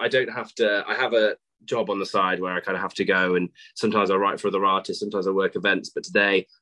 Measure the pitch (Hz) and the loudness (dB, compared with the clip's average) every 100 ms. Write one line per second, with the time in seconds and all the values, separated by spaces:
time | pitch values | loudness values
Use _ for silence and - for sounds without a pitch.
0 | 120 131 120 120 110 - 107 101 - 110 | 0 0 0 -4 -8 0 0 2 -2 -2
1 | 127 113 107 - _ _ - 120 101 98 | 0 2 2 0 _ _ -6 -4 -2 -2
2 | 95 104 92 90 92 90 101 95 95 - | -2 0 2 0 -2 -4 -4 -4 -4 -2
3 | 95 92 92 90 90 - - - 110 107 | 0 2 4 2 0 -6 -20 -4 0 2
4 | 98 98 98 98 101 95 98 95 - 90 | 2 2 0 -2 -2 0 2 0 -2 -6
5 | 104 104 92 95 95 95 98 95 - - | -6 -4 -2 0 0 0 0 0 -2 -8
6 | - 101 101 95 - _ | -2 2 2 2 -2 _